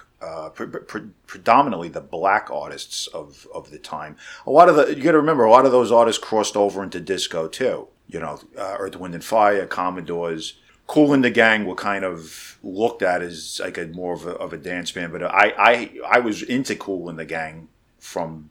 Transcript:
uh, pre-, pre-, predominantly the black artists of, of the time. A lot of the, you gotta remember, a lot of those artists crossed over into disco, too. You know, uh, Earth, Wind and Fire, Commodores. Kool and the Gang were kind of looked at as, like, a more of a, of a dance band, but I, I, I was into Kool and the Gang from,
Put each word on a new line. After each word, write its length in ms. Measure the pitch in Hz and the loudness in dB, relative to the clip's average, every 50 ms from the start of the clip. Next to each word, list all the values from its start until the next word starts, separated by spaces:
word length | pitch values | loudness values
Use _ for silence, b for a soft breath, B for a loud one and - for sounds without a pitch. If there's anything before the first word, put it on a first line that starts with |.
| - _ _ _ | -20 _ _ _
uh, 280 | - 82 80 80 78 78 | -16 -14 -12 -12 -14 -14
pre-, 180 | - - - | -12 -12 -12
pre-, 420 | - - - - - - 107 - 104 - _ _ | -12 -12 -14 -14 -12 -14 -14 -14 -16 -20 _ _
predominantly 640 | - - 95 - 117 117 135 147 131 98 82 85 82 | -20 -20 -4 0 4 4 4 4 2 -2 -6 -8 -10
the 100 | 85 82 | -10 -12
black 500 | 69 - 90 82 92 95 101 - - - | -12 -10 -6 -2 0 0 0 0 -2 -4
artists 560 | 67 73 73 76 71 69 - - - - - | -8 -10 -10 -10 -12 -14 -14 -12 -12 -12 -12
of, 400 | - - 82 73 71 71 - - - - | -10 -12 -14 -14 -14 -20 -20 -20 -16 -16
of 180 | 85 - - | -16 -16 -16
the 80 | 76 - | -18 -20
time. 360 | - - 78 76 78 76 73 B B B B B B | -16 -14 -12 -12 -12 -14 -16 B B B B B B
A 60 | - | 4
lot 180 | 135 160 180 175 | 8 8 8 10
of 60 | 151 | 8
the, 200 | 147 135 135 151 | 6 4 2 0
you 60 | 139 127 | 0 2
gotta 140 | 175 160 | 4 4
remember, 260 | 156 147 160 156 131 113 | 4 4 2 2 4 6
a 80 | 110 | 8
lot 140 | 117 127 135 | 8 8 8
of 60 | 131 | 6
those 200 | 123 127 120 104 | 6 4 4 6
artists 320 | 120 117 117 113 104 - - | 6 6 6 4 2 -2 -4
crossed 320 | - 110 107 101 - - | -2 -2 -2 0 0 0
over 280 | 104 101 98 90 98 98 | 0 0 0 -2 -4 -8
into 180 | 87 - 90 | -8 -10 -8
disco, 460 | 82 92 92 90 - - - 82 80 | -6 -4 -4 -4 -4 -4 -4 -6 -6
too. 400 | 80 - - 131 117 80 65 - - _ _ _ | -6 -6 -4 -4 -4 -4 -4 -8 -14 _ _ _
You 120 | - 80 82 | -14 -12 -10
know, 200 | 78 76 73 - - _ - | -10 -10 -12 -14 -16 _ -12
uh, 220 | 127 98 95 98 - | -10 -10 -8 -8 -8
Earth, 160 | 98 98 - | -8 -10 -10
Wind 200 | 85 92 90 85 | -10 -12 -12 -12
and 80 | 80 - | -12 -6
Fire, 420 | - 110 110 104 104 104 98 87 | 0 2 4 4 4 4 2 -2
Commodores. 880 | - - 92 90 90 92 90 80 82 85 85 85 85 82 80 - - b b b b b b _ | -4 -4 -4 -4 -4 -4 -6 -8 -8 -6 -6 -4 -6 -6 -8 -10 -12 b b b b b b _
Kool 240 | - - 151 147 143 | 0 4 4 4 6
and 120 | 147 135 123 | 6 4 2
the 80 | 120 | 4
Gang 340 | 104 117 113 113 110 107 98 | 4 4 4 4 4 2 0
were 100 | 90 92 | -4 -6
kind 300 | - - 101 98 95 95 | -6 -4 -4 -4 -4 -4
of 520 | 92 87 82 80 78 - - - - - _ - | -6 -6 -8 -12 -16 -18 -20 -20 -20 -20 _ -14
looked 380 | 98 92 98 113 120 - - | -10 -4 -2 -2 -2 0 -2
at 200 | 98 90 90 87 | 0 0 0 -2
as, 380 | 87 87 82 78 76 - - - | -4 -6 -10 -12 -14 -12 -10 -10
like, 160 | 95 90 87 | -10 -8 -8
a 100 | 87 87 | -8 -10
more 260 | 80 82 90 90 87 87 | -10 -10 -8 -8 -8 -8
of 120 | 82 82 | -8 -8
a, 60 | 87 | -10
of 220 | 85 - 92 82 85 | -10 -10 -10 -10 -10
a 40 | |
dance 340 | 78 73 90 90 87 82 - | -12 -10 -8 -8 -8 -8 -8
band, 200 | - 92 85 82 | -8 -8 -8 -8
but 120 | 85 82 87 | -8 -8 -6
I, 300 | 82 - 98 104 110 - | 2 4 4 4 4 4
I, 420 | - 101 117 120 120 113 - - 65 65 | 4 4 4 4 4 0 -8 -12 -12 -2
I 120 | 85 110 123 | 2 2 2
was 240 | 120 110 101 - - | 2 0 -4 -6 -6
into 320 | - 123 135 131 - 104 | -4 -4 -4 -4 -4 -6
Kool 340 | - - 101 95 87 85 85 | -6 -6 -8 -8 -8 -8 -10
and 80 | 82 | -12
the 80 | 80 80 | -12 -10
Gang 420 | 76 80 80 80 78 80 82 78 - _ _ _ _ _ | -10 -8 -8 -8 -10 -12 -16 -20 -20 _ _ _ _ _
from, 520 | _ - - - 92 85 80 80 78 76 78 | _ -20 -10 -8 -8 -8 -8 -10 -14 -18 -16